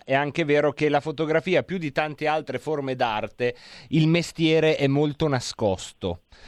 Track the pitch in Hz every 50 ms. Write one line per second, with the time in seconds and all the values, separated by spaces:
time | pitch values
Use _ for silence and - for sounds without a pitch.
0 | - - 135 135 147 147 - 170 170 143 147 147 147 147 139 - 151 151 143 147
1 | - 156 147 131 160 151 156 160 - 190 180 147 120 - 175 196 160 147 - 165
2 | 151 156 147 - 151 151 151 160 156 - 127 123 - 151 156 143 139 131 131 127
3 | 127 117 107 107 107 104 - - 123 123 120 - - - - - - - 135 160
4 | 156 160 165 170 160 - - - 165 156 160 160 156 156 156 - 143 135 139 143
5 | 151 151 143 - 160 151 139 123 - - - - 117 101 95 - - - - -
6 | - 92 90 - _ _ - - -